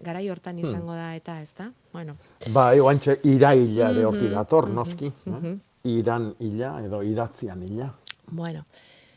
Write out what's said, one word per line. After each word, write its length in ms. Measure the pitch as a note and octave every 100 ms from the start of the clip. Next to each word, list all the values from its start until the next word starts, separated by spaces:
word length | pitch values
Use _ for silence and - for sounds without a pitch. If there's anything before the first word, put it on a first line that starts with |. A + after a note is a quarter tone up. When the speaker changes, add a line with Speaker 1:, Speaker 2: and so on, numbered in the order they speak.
Speaker 1:
garai 280 | E3+ F3 G3
hortan 260 | E3+ - F3
Speaker 2:
Hmm. 100 | E3
Speaker 1:
izango 220 | C#3+ E3+
da 200 | E3 E3 D#3+
eta, 240 | - D#3+
ez 100 | D3+
da? 160 | - G3+ B3+ _
Bueno. 240 | E3+ D#3+ D3 _ - A#2
Speaker 2:
Bai, 260 | A2+ B2+ C3+
oantxe 400 | C3+ C#3+ C#3+ C3+
iraila 680 | D3 C3+ C#3 C3+ A#2 A2 A2+
ere 140 | -
hortik 240 | A2 G#2 G#2
Speaker 1:
Mhm, 40 |
Speaker 2:
dator, 320 | G2+ G#2+ D#3+ G2+
Speaker 1:
mhm, 80 |
Speaker 2:
noski, 320 | G2+ C#3+ F3 C#3+
eh? 60 | - F#3+
Speaker 1:
mhm. 300 | F#3 E3 G3 _ _
Speaker 2:
Iran 500 | B2+ A#2 A2+ A#2+ A2 F#2+
hila 440 | A2+ G#2 C3 D3
edo 180 | G#2 G#2
iratzian 600 | G2+ G#2+ A#2 - A2+ F2+
hila. 320 | F2+ G#2+ C3+ - - - -
Speaker 1:
Bueno, 400 | E3 E3+ D#3 D3+ _ _ _ _